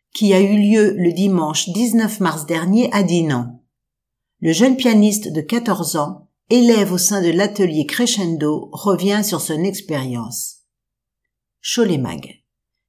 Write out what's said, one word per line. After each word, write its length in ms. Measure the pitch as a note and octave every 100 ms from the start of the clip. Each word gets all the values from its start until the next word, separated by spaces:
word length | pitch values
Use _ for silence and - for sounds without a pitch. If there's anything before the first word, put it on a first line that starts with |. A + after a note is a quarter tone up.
| _
qui 180 | - G#3
a 80 | F#3
eu 160 | G3 G#3
lieu 380 | G#3 A3 G#3 G3
le 160 | F3
dimanche 560 | E3 G3+ F#3 D3+ D3+ -
dix-neuf 520 | F3 A#3+ A3+ A3 -
mars 260 | F3+ D#3 D3+
dernier 440 | E3 E3+ G#3+ B3
à 80 | G3+
Dinan. 600 | F3+ E3+ D#3+ B2+ A#2+ - _ _ _ _ _ _ _ _
Le 120 | E3
jeune 240 | E3 B3+ B3+
pianiste 520 | B3 G#3+ G#3 G#3 -
de 120 | D#3
quatorze 540 | D3 A#3 A#3 F#3+ D#3 E3
ans, 340 | D3 - - _ _
élève 440 | B3 A#3+ A3+ F#3+
au 60 | F3+
sein 220 | - G3+
de 80 | E3+
l'atelier 560 | E3 G3+ G#3 F#3 D#3
Crescendo, 840 | C#3+ - A#3+ G#3 F3 D#3+ D3 D3+ -
revient 500 | - G#3 F#3 F#3+ G#3
sur 200 | G3+ E3
son 200 | - D#3
expérience. 1000 | F#3+ F#3+ - D3 C3 A#2+ A2+ - - - _ _ _ _ _ _ _ _ _ _
Cholet 380 | - - G#3+ D#3
Mag. 440 | B2 D#2+ C2+ - _ _ _ _